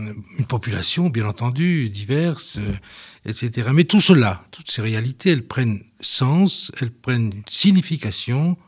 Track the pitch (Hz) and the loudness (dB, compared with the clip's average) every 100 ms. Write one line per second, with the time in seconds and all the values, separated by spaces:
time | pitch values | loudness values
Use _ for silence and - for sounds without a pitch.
0 | 107 104 - - 113 120 - 95 87 - | -10 -12 -10 -6 -4 -4 -2 -4 -2 0
1 | 175 117 107 101 120 127 175 165 113 101 | 0 0 -2 -2 -2 0 0 0 -2 -4
2 | 104 143 170 151 - 104 104 98 - - | -4 0 0 -2 -6 -6 -6 -6 -10 -20
3 | - - - 113 120 117 113 147 175 - | -20 -16 -10 -6 -4 -2 2 4 4 4
4 | - 165 110 87 - - - - 110 110 | 6 6 4 0 -10 -16 -8 -6 -2 -2
5 | 120 131 185 147 117 131 120 101 - _ | -4 -2 0 0 -2 -2 -2 -2 -8 _
6 | - - 131 165 190 - - - 120 - | -2 0 2 2 2 0 -6 -6 -8 -8
7 | - 120 113 98 104 - 202 190 - 160 | -4 -2 -2 -6 -2 4 6 6 2 -4
8 | 104 - - 127 165 175 | -4 -4 -2 0 0 -2